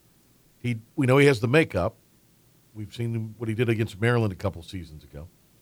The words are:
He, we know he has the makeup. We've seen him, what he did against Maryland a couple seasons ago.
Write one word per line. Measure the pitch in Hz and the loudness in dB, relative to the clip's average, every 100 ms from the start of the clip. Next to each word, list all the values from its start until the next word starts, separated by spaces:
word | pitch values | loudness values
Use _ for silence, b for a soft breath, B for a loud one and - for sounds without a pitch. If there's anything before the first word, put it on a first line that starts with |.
| _ _ _ _ _ _ | _ _ _ _ _ _
He, | 123 113 - | -6 -6 -6
we | - 127 | -2 4
know | 135 | 6
he | 143 | 6
has | 120 | 4
the | 117 | 2
makeup. | 151 156 95 92 - _ _ _ _ _ _ _ | 2 2 0 -2 -4 _ _ _ _ _ _ _
We've | 110 107 | -16 -14
seen | - 117 | -8 -6
him, | 113 110 110 | -4 -8 -8
what | 113 | -6
he | |
did | 107 120 | -2 0
against | 110 110 92 | 0 -2 -2
Maryland | 117 120 107 | 0 2 0
a | 90 | -2
couple | 98 85 | -6 -8
seasons | - 95 76 76 | -12 -14 -14 -18
ago. | 76 71 87 _ _ _ | -18 -18 -18 _ _ _